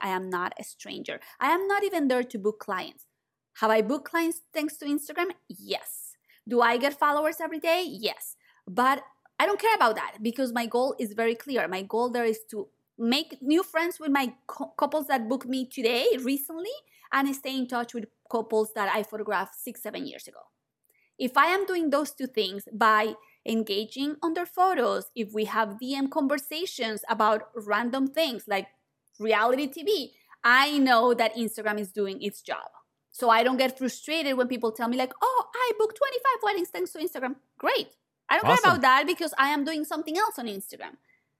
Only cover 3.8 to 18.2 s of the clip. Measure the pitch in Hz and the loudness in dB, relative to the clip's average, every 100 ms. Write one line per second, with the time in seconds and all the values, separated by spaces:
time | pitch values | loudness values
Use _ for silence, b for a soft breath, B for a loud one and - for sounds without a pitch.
3.8 | 208 285 - 339 330 330 - 320 302 - | 2 -2 -2 -2 0 -2 -8 -4 -4 -4
4.8 | 285 294 - 302 359 - - 180 196 190 | -4 -4 -4 -4 -4 -6 -16 -14 -8 -6
5.8 | - - - - b b - 240 233 240 | -8 -14 -16 -20 b b -2 4 4 4
6.8 | 277 285 294 294 311 320 330 320 330 349 | 0 2 2 2 0 -2 -6 -4 0 0
7.8 | 349 190 - - - - b b - 185 | -2 -4 -6 -6 -12 -18 b b -8 0
8.8 | 254 277 - _ _ - 320 403 453 415 | 2 2 -2 _ _ 0 2 2 2 4
9.8 | 254 233 - - 226 226 262 240 233 240 | 4 2 -4 -6 -6 -2 -2 -2 -2 0
10.8 | 262 - 233 208 226 233 - 240 170 190 | 0 -2 -6 -2 0 0 -2 -2 0 -2
11.8 | 196 220 247 240 233 220 - 214 196 _ | -4 -2 0 0 0 -2 -6 -10 -12 _
12.8 | _ - 233 277 - - 262 320 381 320 | _ -4 0 0 -2 -6 0 2 2 -2
13.8 | 339 - 311 277 247 - - - 269 - | -2 -2 0 0 0 -6 -14 -12 -10 -2
14.8 | 277 302 294 269 220 262 247 262 254 - | -2 0 0 -2 0 -4 -2 -4 -4 -2
15.8 | 226 240 453 269 262 277 - 320 392 587 | 0 2 2 2 0 -2 -4 -10 -10 -10
16.8 | _ b b 269 277 269 269 262 254 247 | _ b b 0 0 -2 -6 -4 -4 -4
17.8 | 240 240 208 _ | -6 -8 -12 _